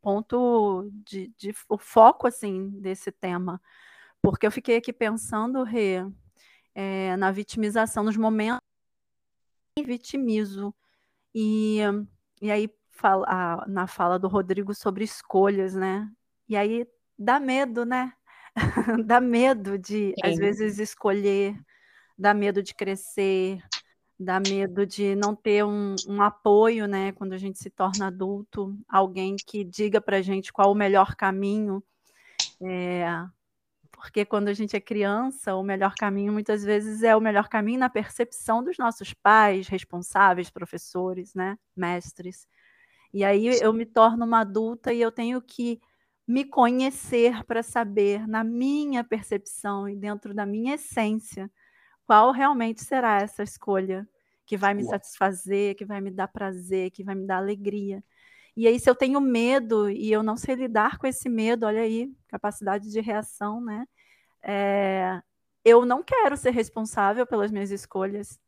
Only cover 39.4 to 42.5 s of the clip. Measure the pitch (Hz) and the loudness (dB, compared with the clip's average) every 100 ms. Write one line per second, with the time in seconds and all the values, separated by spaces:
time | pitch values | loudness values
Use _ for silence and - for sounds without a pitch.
39.4 | 208 190 185 185 - 175 180 196 196 180 | 8 4 -2 -6 -6 -10 -4 6 6 6
40.4 | 175 - 175 170 - 185 185 185 185 190 | -2 -10 -10 -12 -8 -6 -4 -6 -10 -6
41.4 | 185 208 _ - 175 175 - - 180 185 | -6 -6 _ -6 -4 -4 -8 -16 -16 -16
42.4 | _ | _